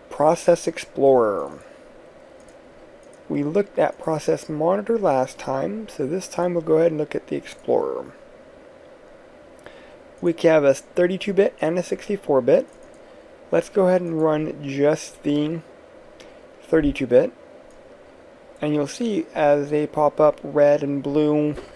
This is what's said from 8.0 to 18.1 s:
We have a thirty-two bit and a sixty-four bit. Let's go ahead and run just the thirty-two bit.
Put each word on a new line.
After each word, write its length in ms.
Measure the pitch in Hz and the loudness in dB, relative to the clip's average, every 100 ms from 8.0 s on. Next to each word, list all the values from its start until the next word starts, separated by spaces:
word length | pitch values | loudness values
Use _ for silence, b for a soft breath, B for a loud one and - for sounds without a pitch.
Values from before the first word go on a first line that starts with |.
| 64 - - - - - - - - - - - - - - - B B B B - - | -10 -18 -20 -20 -20 -20 -20 -20 -20 -20 -20 -20 -20 -20 -20 -20 B B B B -20 -6
We 140 | 175 165 | -4 2
have 220 | 165 156 | 4 6
a 100 | 143 | 4
thirty-two 580 | 135 - - 180 185 - | 2 -2 0 0 0 -2
bit 240 | 190 208 - | 2 0 0
and 180 | 156 175 | -4 -2
a 40 | |
sixty-four 580 | 175 190 - 196 - 135 | -6 -8 -6 -6 0 2
bit. 260 | 123 165 - - - B B B B B - | 4 2 0 -12 -20 B B B B B -4
Let's 160 | 170 - | -4 -2
go 180 | 208 185 | 0 2
ahead 140 | 185 | 2
and 220 | 175 160 | -2 -2
run 360 | 156 151 156 143 | 0 0 -4 -8
just 600 | 143 139 143 156 - - | -8 0 0 0 -6 -8
the 380 | 147 147 151 170 - - - - - - B B B - | -4 -2 -2 -6 -12 -20 -20 -20 -20 -20 B B B -20
thirty-two 440 | - 160 147 135 127 | -2 0 0 -2 4
bit. 260 | 123 104 - - - - - - - - | 4 4 -2 -20 -20 -20 -20 -20 -20 -20